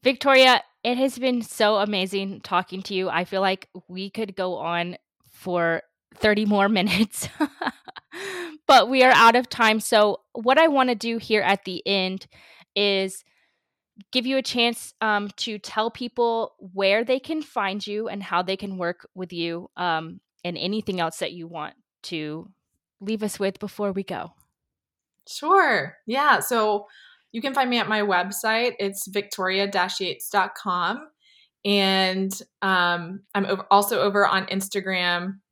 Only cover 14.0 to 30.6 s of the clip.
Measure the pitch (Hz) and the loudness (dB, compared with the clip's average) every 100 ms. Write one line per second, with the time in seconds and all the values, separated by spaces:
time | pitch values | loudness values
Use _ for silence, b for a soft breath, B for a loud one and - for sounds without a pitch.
14 | - 254 247 269 254 247 233 233 - _ | -4 -2 0 -2 -2 0 0 0 -12 _
15 | 220 208 202 - - 208 - - 226 - | -2 0 -2 -8 -8 -8 -8 -4 -4 -4
16 | 240 - 233 226 226 _ 196 185 196 202 | -10 -2 -2 0 -6 _ -16 -2 2 2
17 | 240 262 262 320 294 - 196 202 202 208 | 2 -2 -2 -6 -4 -4 -4 -4 -8 -6
18 | 220 202 185 175 185 190 202 190 170 180 | -6 -8 -4 -2 -2 -4 -6 -6 -6 -6
19 | - - 185 175 165 170 180 - 180 160 | -12 -14 -12 -6 -6 -6 -10 -6 -2 -2
20 | 160 180 _ _ 175 170 180 214 208 185 | -4 -14 _ _ -8 -6 -4 -4 -4 -4
21 | 165 - 185 180 165 170 151 - _ _ | -4 -4 -8 -8 -14 -10 -12 -14 _ _
22 | - 165 151 156 175 _ _ _ _ _ | -10 -8 -8 -10 -14 _ _ _ _ _
23 | 196 220 214 - 196 190 208 - 202 190 | -6 -4 -4 -2 -4 -4 -12 -6 -4 -4
24 | 190 170 170 _ _ _ _ _ _ _ | -6 -8 -10 _ _ _ _ _ _ _
25 | _ _ - - 302 381 320 214 143 - | _ _ -16 -8 2 4 4 2 -2 -10
26 | - 254 294 233 - 240 214 202 208 b | -6 -2 2 2 2 0 0 0 -4 b
27 | b b b 233 269 269 254 240 196 214 | b b b -8 -4 0 0 0 0 0
28 | 208 180 180 196 220 220 240 - 196 196 | 2 0 0 -4 -2 0 -2 -2 -6 -6
29 | - 202 202 - 185 190 202 202 180 - | -6 -6 -6 -4 -2 0 0 0 -2 -2
30 | 185 - - 208 185 - | -6 -6 -4 -2 -2 -4